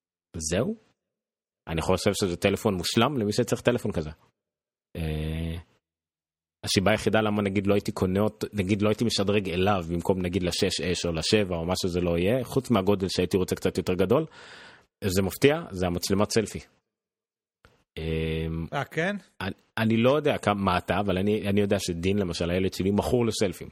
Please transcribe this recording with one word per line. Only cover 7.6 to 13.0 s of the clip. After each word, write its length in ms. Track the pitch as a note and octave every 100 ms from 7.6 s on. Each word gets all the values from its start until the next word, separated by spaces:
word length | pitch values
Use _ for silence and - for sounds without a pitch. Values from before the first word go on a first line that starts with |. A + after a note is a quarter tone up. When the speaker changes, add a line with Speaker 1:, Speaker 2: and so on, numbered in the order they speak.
| G2
Speaker 1:
לא 80 |
הייתי 180 | G2+ -
קונה 280 | - F#2 F#2+
אותו, 260 | G#2+ - -
נגיד 300 | G#2 F#2 G#2
לא 60 | G#2
הייתי 160 | G#2+
משדרג 440 | A2+ - G2 G#2 F#2
אליו 360 | F2 G2 F#2+ E2
במקום 340 | E2+ F2+ F#2
נגיד 200 | F2+ F#2
לשש 380 | F2 - F#2+ -
אש 260 | F2+ E2+ E2+
או 60 |
לשבע 440 | D#2+ - G#2+ F#2 E2
או 80 |
מה 100 | E2+ F#2
שזה 180 | F#2 F2
לא 180 | F2 E2+
יהיה, 260 | F#2 C3
חוץ 260 | A#2 C3+ -
מהגודל 380 | G#2 F#2 G2